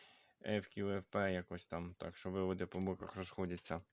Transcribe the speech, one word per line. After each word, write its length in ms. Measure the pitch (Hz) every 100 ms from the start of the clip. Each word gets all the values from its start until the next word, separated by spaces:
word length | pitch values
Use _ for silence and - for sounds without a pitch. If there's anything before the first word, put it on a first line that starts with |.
| - - - _ -
Ф 320 | 107 92 -
Q 80 | 101
F 180 | 98 -
P 200 | 104 98
якось 340 | 90 90 87 -
там, 280 | 85 87 92
так 180 | 82 -
що 140 | 95
виводи 360 | 95 92 90 90
по 140 | 92
боках 360 | 95 90 95 98
розходяться, 640 | 90 - 90 87 - 80 -